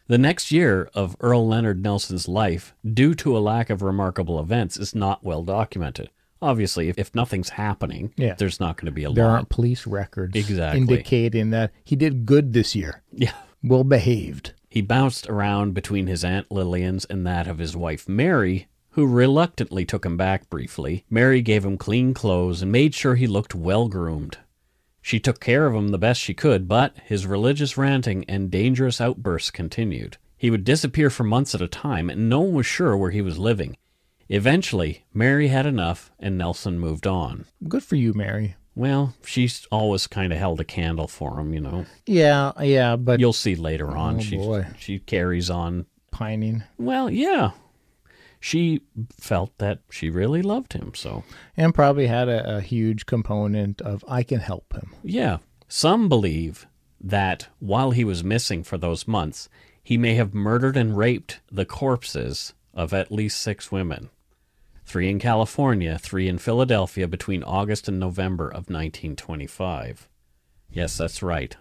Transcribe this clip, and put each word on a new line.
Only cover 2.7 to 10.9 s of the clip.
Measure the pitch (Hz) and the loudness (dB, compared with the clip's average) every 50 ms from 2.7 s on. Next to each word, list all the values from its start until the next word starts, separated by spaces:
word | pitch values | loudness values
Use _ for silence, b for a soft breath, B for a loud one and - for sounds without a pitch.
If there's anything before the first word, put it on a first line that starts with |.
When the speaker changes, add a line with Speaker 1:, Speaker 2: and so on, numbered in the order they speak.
| - _ - 110 | -14 _ -6 -2
Speaker 1:
due | 110 120 139 156 165 | 2 4 4 4 4
to | - - 147 123 | 2 2 2 2
a | 110 | 2
lack | 104 110 113 117 113 - | 2 2 2 0 0 0
of | 107 92 | -2 0
remarkable | 101 95 95 101 98 92 90 101 87 82 82 78 | 0 0 0 0 0 0 0 -2 -2 -2 -2 -2
events, | 78 85 113 120 104 87 - | 0 0 0 0 0 -2 -4
is | 92 98 - - | -6 -8 -4 -2
not | 110 101 98 98 - - | -2 0 0 -2 -2 -4
well | 92 80 78 85 | -4 -4 -4 -2
documented. | 90 95 110 107 - - 95 80 71 - - - - _ _ _ _ _ - | -2 -2 -2 -2 -2 -4 -6 -6 -6 -6 -10 -12 -14 _ _ _ _ _ -4
Obviously, | 165 143 123 110 101 87 - 87 80 87 | -2 0 0 2 0 0 0 -2 -2 -2
if, | 85 - | -2 -4
if | - - - | -4 -4 -2
nothing's | 113 120 - 104 92 87 - | -2 -2 -2 -2 -4 -6 -6
happening, | - - 104 104 98 - - 69 - - 95 107 - | -6 -4 -4 -4 -2 -4 -6 -8 -6 -8 -10 -8 -4
Speaker 2:
Yeah. | - 131 107 90 | -2 -2 -2 0
Speaker 1:
there's | - 101 92 - - | 0 -2 -2 -2 -2
not | 92 82 80 | -4 -4 -4
gonna | - 82 82 | -6 -6 -6
be | 71 78 73 | -4 -4 -4
a | 73 | 0
Speaker 2:
There | 71 113 113 | 2 4 6
Speaker 1:
lot. | 113 | 6
Speaker 2:
aren't | 113 120 123 - | 4 4 2 0
police | - 120 117 120 123 - - | 0 0 2 2 0 -2 -4
records | 107 101 98 98 - - 101 92 92 98 | -4 -4 -4 -4 -6 -6 -6 -4 -2 -2
Speaker 1:
Exactly. | 107 104 104 98 87 82 78 151 131 | -2 0 0 0 0 0 2 2 4
Speaker 2:
indicating | 127 120 | 4 4